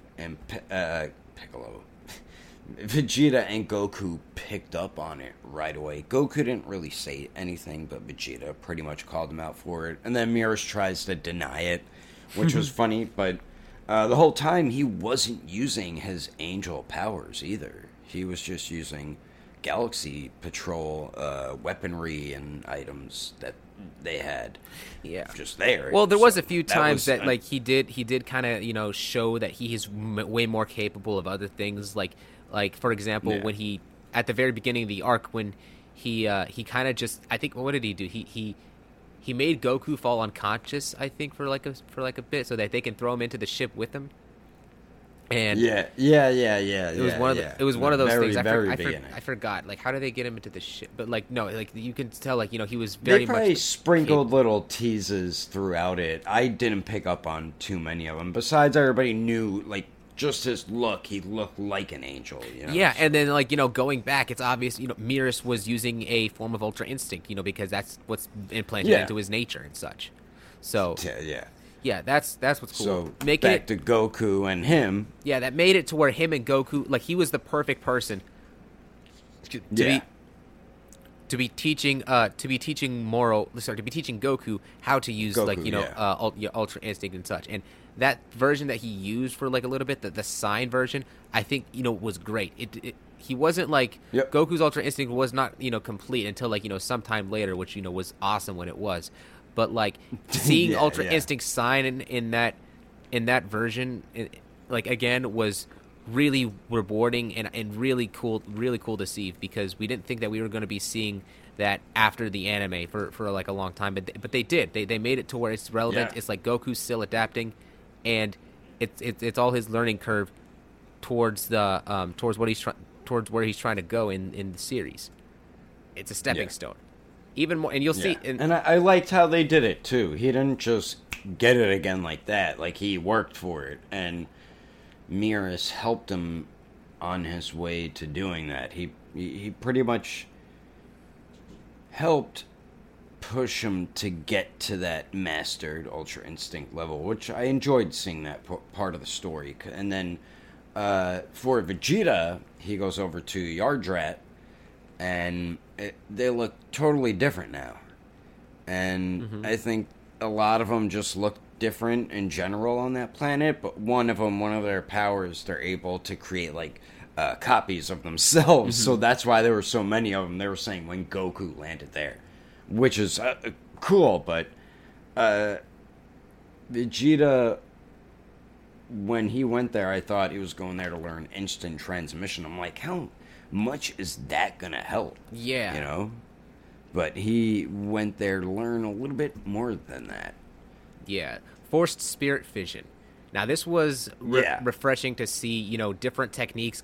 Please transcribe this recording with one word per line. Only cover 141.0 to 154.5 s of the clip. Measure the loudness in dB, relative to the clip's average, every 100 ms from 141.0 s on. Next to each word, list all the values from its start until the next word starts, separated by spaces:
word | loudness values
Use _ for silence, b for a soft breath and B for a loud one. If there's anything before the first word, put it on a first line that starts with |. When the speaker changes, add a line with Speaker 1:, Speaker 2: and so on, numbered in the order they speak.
| -20 -20 -20 -20 -20 -20 -20 -20 -16
Speaker 1:
helped | -2 2 2 0 -10 -18 -20 -20 -20 -20 -20 -20 -18
push | -8 -2 -2 -2
him | -2 -2 -4 -4
to | -6
get | -6 -2 -2 -2 -8
to | -6 -4
that | -2 -4 -6
mastered | -6 -4 -4 -4 -6 -8 -8 -8
Ultra | -10 -10 -12 -12
Instinct | -12 -10 -10 -10
level, | -8 -6 -6
which | -4 -4 -4
I | -2
enjoyed | 0 2 4 4 4
seeing | -2 -6 -6
that | -8 -10 -10
p-, | -12 -10
part | -6 -4 -4
of |
the | -8
story. | -8 -6 -8 -10 -12
C-, | -14
and | -8 -4
then, | -4 -4 -8 B B B B B -4
uh, | 0 2 0 -2 -8
for | -6 0 2
Vegeta, | 0 -4 2 2 4 4 2 -4 -10 -16
he | -8 -2
goes | -2 -2
over | -4 -6
to | -8 -6
Yardrat, | -4 0 0 0 0 -2 -2 -6 -14 -20 B